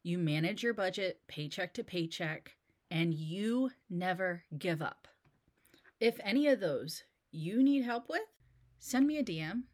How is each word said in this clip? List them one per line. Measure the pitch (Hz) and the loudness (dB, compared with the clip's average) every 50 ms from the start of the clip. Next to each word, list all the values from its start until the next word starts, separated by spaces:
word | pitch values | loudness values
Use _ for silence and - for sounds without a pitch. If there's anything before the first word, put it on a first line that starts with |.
You | _ 175 175 | _ -2 0
manage | 180 170 156 151 156 160 180 208 214 233 | 2 2 2 2 2 2 0 0 0 0
your | 240 226 | -2 0
budget | - 190 185 185 208 196 185 175 _ _ | 2 0 0 0 0 -2 -2 -4 _ _
paycheck | - - - 151 143 - - 180 175 _ | -14 -10 -8 -8 -6 -4 -6 -6 -4 _
to | - 220 | -8 -8
paycheck. | - - 180 165 165 - - 175 156 156 - _ - - _ _ _ _ _ _ _ | -4 -2 -2 -2 -2 -2 -4 -4 -4 -4 -6 _ -18 -20 _ _ _ _ _ _ _
And | 170 160 165 170 160 | 0 0 2 2 2
you | 151 160 156 170 196 208 220 233 254 262 254 - _ _ _ | -2 -4 -6 -4 -2 0 0 2 2 0 0 -2 _ _ _
never | 185 170 180 185 185 180 190 180 175 170 _ _ 156 | -4 -2 0 0 0 0 0 -2 -2 -4 _ _ -10
give | 143 - 180 165 151 | -4 -2 -2 -2 0
up. | 160 - - _ - - _ _ _ _ _ _ _ _ _ _ _ _ - _ _ - _ _ | -2 -6 -6 _ -20 -20 _ _ _ _ _ _ _ _ _ _ _ _ -20 _ _ -20 _ _
If | 226 233 226 - - | 2 2 2 0 -4
any | 202 214 277 294 | 0 2 4 6
of | 294 269 202 | 6 4 4
those | 196 160 143 120 104 156 - - - _ _ _ _ _ | 2 0 0 -2 -4 -6 -10 -12 -14 _ _ _ _ _
you | - 160 156 170 208 240 | -10 -6 -6 -2 2 4
need | 269 277 285 277 247 | 6 6 6 4 2
help | 240 233 240 254 - | 0 -2 -4 -4 -4
with, | 320 370 440 - _ _ - _ _ _ _ _ _ _ | -4 -4 -4 -6 _ _ -20 _ _ _ _ _ _ _
send | - - - 254 277 | -8 -2 2 4 4
me | 294 302 | 4 4
a | 302 269 | 0 -2
D | - 170 160 | -2 -2 -4
M. | 156 156 196 240 254 - | -4 -4 -4 -6 -6 -8